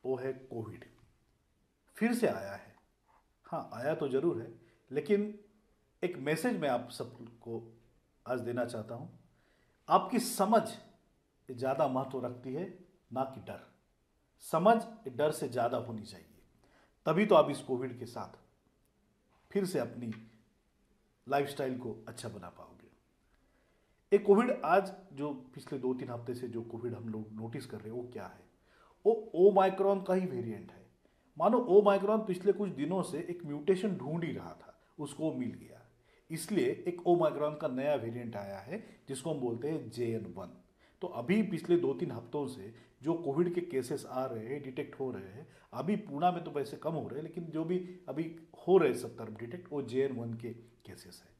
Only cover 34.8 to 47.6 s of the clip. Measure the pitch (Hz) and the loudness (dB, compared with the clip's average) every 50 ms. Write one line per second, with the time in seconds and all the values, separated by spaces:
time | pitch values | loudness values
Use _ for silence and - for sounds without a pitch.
34.8 | _ _ _ - 147 - - - 156 160 135 127 123 107 - - - - - - | _ _ _ -10 -10 -10 -6 -4 -4 -2 -2 -2 -4 -6 -6 -10 -16 -20 -20 -20
35.8 | - _ _ _ _ _ _ _ _ _ 165 156 - - 208 175 127 127 - - | -20 _ _ _ _ _ _ _ _ _ -8 -8 -4 0 2 2 2 2 0 -2
36.8 | - 180 175 - - 185 175 170 160 151 135 139 147 151 151 - 160 147 127 127 | -4 -6 -6 0 4 4 6 6 6 2 2 2 -2 -2 -2 -2 -4 -2 -2 0
37.8 | 135 147 147 135 117 117 117 123 120 113 110 101 101 98 98 98 98 - 180 220 | 2 2 0 0 -2 -4 -6 -6 -8 -6 -8 -8 -8 -8 -10 -12 -10 -10 -10 -10
38.8 | - - - - _ - 135 127 - 165 156 143 127 120 113 113 139 147 160 147 | -12 -14 -20 -20 _ -10 -10 -6 -4 -4 -4 -2 -2 -4 -4 -2 -4 -4 -4 -6
39.8 | 123 113 - 120 120 113 113 110 98 90 85 92 90 87 - - _ _ _ _ | -8 -8 -6 -4 -4 -2 -2 -4 -6 -8 -12 -12 -14 -14 -16 -20 _ _ _ _
40.8 | _ _ _ _ - - - 117 120 160 190 220 220 - 175 151 - - 175 170 | _ _ _ _ -10 -8 -6 -6 0 2 2 2 2 0 -2 -6 2 4 4 4
41.8 | 139 135 139 - 175 147 120 - - - - 147 139 127 - - - 113 - - | 4 2 0 -2 -4 -6 -6 -10 -10 -8 -6 -6 -4 -6 -8 -10 -14 -16 -16 -18
42.8 | - _ _ _ 120 156 165 165 - 139 135 156 175 175 175 175 170 - 131 131 | -20 _ _ _ -2 -2 -2 0 -2 -2 2 2 2 2 0 -2 -4 -2 -2 -2
43.8 | 123 - 151 139 - - 123 127 131 131 120 113 107 117 139 147 127 131 127 151 | -2 -2 -6 -6 -6 -6 -4 -4 -4 -4 -6 -8 -6 -6 -8 -8 -8 -8 -8 -8
44.8 | 143 - - - 135 127 - 127 - 95 98 127 165 - - - - _ - 120 | -8 -8 -6 -6 -6 -6 -6 -8 -12 -12 -14 -16 -18 -18 -20 -20 -20 _ -10 -6
45.8 | 143 170 208 190 - - 139 147 170 180 175 170 165 165 147 147 135 - - - | -2 -2 -2 -2 -2 -8 -4 2 2 2 2 2 -8 -6 -4 -4 -4 -4 -8 -6
46.8 | - 151 160 147 120 - 120 143 160 156 - 185 165 160 147 156 | -6 -4 -4 -4 -6 -6 -8 -8 -10 -8 -10 -10 -10 -6 -4 -4